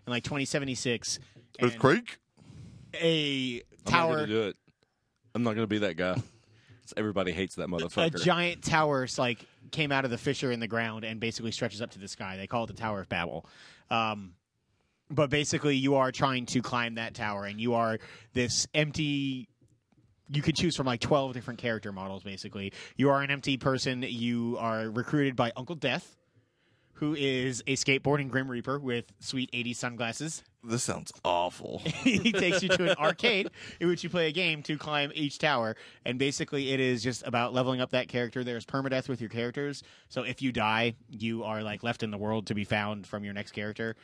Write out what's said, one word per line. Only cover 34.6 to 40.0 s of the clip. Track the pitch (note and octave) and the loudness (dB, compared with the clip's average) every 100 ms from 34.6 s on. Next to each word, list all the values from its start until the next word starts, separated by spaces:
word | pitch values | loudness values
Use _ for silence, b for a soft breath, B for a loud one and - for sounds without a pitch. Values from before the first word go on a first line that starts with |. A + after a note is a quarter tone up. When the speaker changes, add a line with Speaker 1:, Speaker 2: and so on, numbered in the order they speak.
Speaker 1:
to | C#3+ D3+ | -4 -6
climb | - D3 C#3+ | -2 0 0
each | D3+ D3 - | -2 -4 0
tower, | D#3 C3+ A2+ A2 B B - | 2 4 2 -4 B B -6
and | B2+ | 0
basically | C#3 C3+ D#3+ D3 C3+ | 0 0 -2 -2 0
it | C3+ | 2
is | C3 B2 | 2 2
just | A#2 A#2+ - | 0 -4 -2
about | A#2+ B2 | 0 2
leveling | B2 B2+ B2+ | 2 0 0
up | B2+ | 0
that | B2+ B2 | 0 0
character. | B2+ A#2+ B2+ | -2 -2 -4
There's | B2 A#2 | -4 -6
permadeath | - C3+ C3+ C3 B2+ | -4 -4 0 -2 -2
with | B2 | -6
your | A2+ | -4
characters, | A2+ A#2+ B2 C#3+ C#3 - B | -4 -4 -4 -6 -6 -14 B